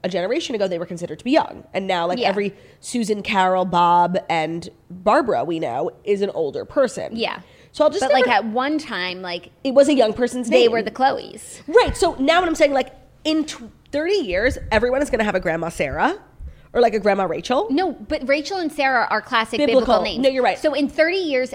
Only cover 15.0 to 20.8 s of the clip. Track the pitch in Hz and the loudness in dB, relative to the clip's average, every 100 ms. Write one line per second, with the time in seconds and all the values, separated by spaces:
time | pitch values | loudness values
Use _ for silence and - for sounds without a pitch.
15 | 294 226 208 185 180 165 165 - 147 143 | 0 0 0 0 -2 -2 -4 -4 -4 0
16 | 233 403 - - - - - 247 233 208 | -2 -2 -10 -18 -18 -18 -6 2 2 2
17 | 202 196 185 156 - 262 440 277 370 247 | 0 0 0 -4 -2 -2 0 0 -2 -4
18 | 214 302 269 294 302 381 320 - 269 247 | -6 -4 0 -2 -2 -4 -6 -2 0 2
19 | - 214 - 233 226 233 294 254 226 208 | 0 -2 0 0 0 0 2 4 4 2
20 | 175 160 269 262 233 175 311 277 | 2 0 0 2 2 2 0 0